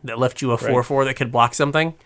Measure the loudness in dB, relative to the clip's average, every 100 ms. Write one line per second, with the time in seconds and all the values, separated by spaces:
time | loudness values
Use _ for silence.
0 | -8 -2 -2 0 -2 0 0 0 2 0
1 | 0 -2 -2 2 2 2 0 0 -2 -4